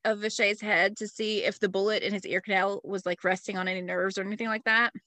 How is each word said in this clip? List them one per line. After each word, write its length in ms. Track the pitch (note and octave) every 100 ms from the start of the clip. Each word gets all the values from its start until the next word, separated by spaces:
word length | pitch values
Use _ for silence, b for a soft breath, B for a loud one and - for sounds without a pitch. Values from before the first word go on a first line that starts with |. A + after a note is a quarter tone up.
of 140 | A3 G#3
Vichet's 400 | G#3+ - G#3 G#3+
head 340 | G#3+ F#3 F#3+ G#3+
to 100 | G#3
see 360 | - A3 G#3+
if 160 | - G3+
the 80 | G3+
bullet 320 | F#3+ G3+ G#3+
in 100 | E3+
his 100 | G3+ -
ear 140 | F3+
canal 400 | G3 F#3+ G3 G3+
was, 200 | - G3 F3+
like, 180 | F3
resting 320 | F3+ F#3 - F#3+
on 100 | F#3
any 120 | F#3
nerves 360 | F3+ F3+ F#3 F#3+
or 40 |
anything 240 | G3 G#3+ A3+
like 160 | A3
that. 280 | A3+ A3 A#3 -